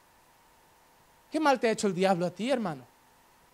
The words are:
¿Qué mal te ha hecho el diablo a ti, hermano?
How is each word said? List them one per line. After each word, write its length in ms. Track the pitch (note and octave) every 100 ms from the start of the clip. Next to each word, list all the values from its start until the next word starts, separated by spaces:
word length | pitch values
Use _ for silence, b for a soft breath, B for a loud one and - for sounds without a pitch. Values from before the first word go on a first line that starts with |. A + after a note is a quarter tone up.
| _ _ _ _ _ _ _ _ _ _ _ _ _
¿Qué 80 | D4+
mal 200 | D4+ C4
te 80 | A3+
ha 40 |
hecho 160 | G#3+ G#3
el 80 | F3+
diablo 320 | F#3+ F3 F3
a 20 |
ti, 220 | - A#3
hermano? 340 | B3+ G3 C#3 B2 _ _ _ _ _ _